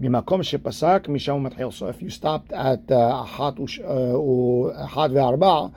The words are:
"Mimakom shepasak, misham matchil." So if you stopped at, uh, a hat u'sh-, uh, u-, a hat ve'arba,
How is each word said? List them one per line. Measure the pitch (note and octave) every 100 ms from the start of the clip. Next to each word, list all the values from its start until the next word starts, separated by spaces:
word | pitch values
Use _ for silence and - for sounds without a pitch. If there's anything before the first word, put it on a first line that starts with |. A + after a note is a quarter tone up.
"Mimakom | C3 A#2+ - F#3
shepasak, | - C#3+ C3 A#2 D#3 F#3+ E3+
misham | C#3+ - C#3+ C3+
matchil." | - B2+
So | - F#2+
if | -
you | F#2
stopped | - D#3 D#3 -
at, | - C3+ B2+ -
uh, | B2+ A#2 C3
a | A2+
hat | - C#3+ -
u'sh-, | C3+ - F#3+
uh, | C3+ B2+ B2+
u-, | D3 B2+ B2 B2 C3 D3
a | C#3+
hat | C3+ D3+
ve'arba, | C3+ B2+ C3+ F#3+ D#3+ F#2